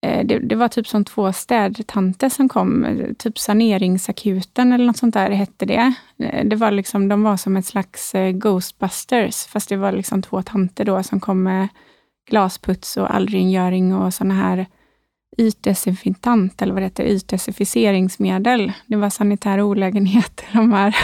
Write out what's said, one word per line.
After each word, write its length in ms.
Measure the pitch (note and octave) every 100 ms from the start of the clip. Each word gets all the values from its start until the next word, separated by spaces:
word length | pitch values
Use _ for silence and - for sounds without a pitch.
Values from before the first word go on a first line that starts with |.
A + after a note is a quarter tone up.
| -
eh, 200 | - -
det, 140 | -
det 160 | B3+ A3
var 120 | A#3
typ 200 | - G#3+
som 180 | G#3+ G3+
två 280 | - F#3+
städtanter 960 | F#3+ - A#3+ G3 G#3+ A3 - F#3 F#3 C4+
som 200 | - C4
kom, 360 | - F#3 - C2
eh, 280 | - -
typ 260 | - A3+ A3
saneringsakuten 1300 | - G#3 A3+ G3 F#3 F#3 - G3+ G#3 F#3+ F#3 - B3
eller 140 | B3 B3
något 120 | A3
sånt 160 | A#3+
där 180 | A3 F#3+
hette 340 | G3+ G3+ _ G3
det. 280 | - B3 B3+ - _
Eh, 260 | - - G#3+
det 100 | G#3+
var 160 | A3+
liksom, 360 | G3+ G3 G3+ G3
de 160 | G3+
var 140 | G#3+ G3
som 200 | - F#3+
ett 80 | F#3
slags, 500 | G3+ F#3+ - - G3
eh, 160 | F#3+
Ghostbusters, 1120 | F#3 G#3+ F#3 F3+ - F#3+ - - B3 G#3 - -
fast 240 | G#3+ -
det 80 | G3
var 140 | G3
liksom 300 | F#3+ G3 G3
två 200 | F#3+ F#3+
tanter 440 | F#3 G#3 F#3 - G#3
då 180 | F#3+
som 160 | F#3+ G3
kom 240 | - F#3
med 240 | F#3 F#3+ G3 _ _ _ _ _ _
glasputs 680 | A3 F#3 - - F#3 - -
och 180 | F#3+ G3+
allrengöring 800 | F#3+ G3 F#3 F#3+ F3+ F#3 F#3 F#3+
och 180 | F#3+
såna 200 | F#3 F#3+
här 320 | F#3+ F#3+ F#3 F#3 _ _ _ _ _ _ -
ytdesinfektant, 1200 | A3+ G#3+ - G3 - F#3 - F#3+ - A#3+ F#3+ -
eller 120 | G3
vad 80 | F#3+
det 40 | F#3+
heter, 180 | -
ytdesinficeringsmedel. 1700 | - G3 - F#3 - G3+ G3 - A3 G3 F#3 - G3 F#3+ G#3+ B3 F#3+ G3 _
Det 100 | G#3+
var 140 | G3+
sanitär 520 | - G#3 G3+ G3+ G3
olägenhet 840 | G#3 G3+ F#3+ G3+ G3 G3+ - - -
i 60 | A3
de 160 | A3
här 220 | G3+ G3+ G#3+